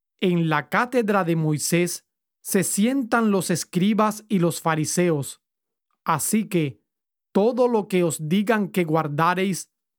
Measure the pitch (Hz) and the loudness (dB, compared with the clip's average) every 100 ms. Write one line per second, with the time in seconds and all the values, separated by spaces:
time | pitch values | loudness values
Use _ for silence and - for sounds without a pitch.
0 | _ - 185 170 165 151 147 196 247 254 | _ -4 0 2 2 0 0 -2 0 0
1 | 208 202 170 165 156 151 - 170 175 - | 0 0 2 0 0 -2 0 0 0 -4
2 | _ _ _ _ - 196 - - 226 277 | _ _ _ _ -2 -2 0 0 0 0
3 | 233 240 220 196 170 175 - 180 202 214 | 0 0 2 0 0 -4 -2 0 0 2
4 | 214 214 - 196 170 - 165 156 147 - | 0 -2 -2 0 0 0 -2 0 -2 0
5 | 180 147 135 - _ _ _ _ _ _ | 0 0 -4 -12 _ _ _ _ _ _
6 | - 151 - 220 190 175 143 - _ _ | -4 -2 0 -2 0 -2 -2 -6 _ _
7 | _ _ _ 196 220 247 247 226 208 185 | _ _ _ 0 2 2 2 2 0 0
8 | 170 143 151 196 208 220 185 180 165 160 | 0 -2 -2 0 2 0 0 -2 0 0
9 | 151 147 165 180 196 170 - _ _ | -2 0 0 0 -2 -4 -10 _ _